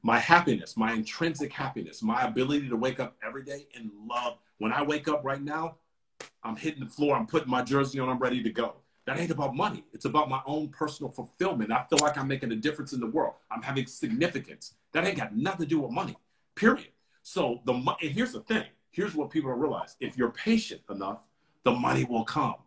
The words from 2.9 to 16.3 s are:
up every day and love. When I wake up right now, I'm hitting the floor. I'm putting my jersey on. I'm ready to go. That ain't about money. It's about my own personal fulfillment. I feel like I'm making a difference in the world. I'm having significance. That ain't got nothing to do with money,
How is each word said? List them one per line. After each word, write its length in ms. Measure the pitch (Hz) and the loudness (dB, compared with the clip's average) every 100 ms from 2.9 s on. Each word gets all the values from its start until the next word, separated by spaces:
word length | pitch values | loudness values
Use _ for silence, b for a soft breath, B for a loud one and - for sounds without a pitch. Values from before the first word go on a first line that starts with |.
| 127 | -2
up 180 | 120 _ | -6 _
every 200 | 110 131 | -10 -10
day 240 | 107 - - 120 | -10 -12 -12 -12
and 140 | 113 101 110 | -12 -12 -6
love. 300 | 120 120 117 _ _ | -2 -2 -6 _ _
When 160 | 107 | 0
I 100 | 131 | 0
wake 240 | 143 151 147 | 2 0 0
up 160 | 147 | 0
right 180 | 131 139 | 0 -4
now, 340 | 139 156 175 - _ _ _ _ - _ | -4 -4 -6 -8 _ _ _ _ -20 _
I'm 140 | 117 107 | -8 -4
hitting 240 | 160 151 | -6 -6
the 100 | 123 | -10
floor. 260 | - 147 131 | 0 2 2
I'm 100 | 110 | 2
putting 240 | 160 131 | 0 2
my 120 | 127 | 0
jersey 380 | 120 139 131 135 | 2 2 2 0
on. 80 | 127 | -2
I'm 100 | 123 | 2
ready 240 | 127 127 | 0 2
to 80 | 110 | -2
go. 260 | 110 117 - _ _ - | 0 -2 -4 _ _ -6
That 120 | 147 | -2
ain't 120 | 165 | -2
about 240 | 160 139 | -2 -2
money. 300 | 131 208 - - | 0 -2 -2 -12
It's 120 | - | -6
about 240 | - 151 151 | 0 2 2
my 120 | 135 139 | -2 -2
own 220 | 151 147 | -4 -4
personal 420 | - 156 - 135 | -4 -6 -4 -10
fulfillment. 600 | - 113 _ 185 139 107 | -8 -14 _ 0 2 0
I 120 | 117 - | 0 4
feel 100 | 151 | 4
like 180 | 147 143 | 4 0
I'm 100 | 135 | -2
making 240 | 139 127 | -2 -2
a 40 | 110 | 0
difference 360 | 143 151 - | -2 -2 -6
in 80 | 127 | -4
the 60 | 113 | 0
world. 280 | 156 - - _ | 0 0 -4 _
I'm 120 | 117 | -8
having 240 | 123 135 123 | -4 -4 -4
significance. 880 | - 135 117 170 160 - 110 - _ _ | -6 -2 0 0 -2 -10 -16 -18 _ _
That 140 | 160 185 | 0 0
ain't 100 | - | -2
got 180 | - | -2
nothing 260 | - 165 180 | 0 0 -2
to 60 | 147 | 0
do 140 | 160 | 0
with 120 | 113 | 0
money, 240 | 120 185 - _ | -2 -4 -8 _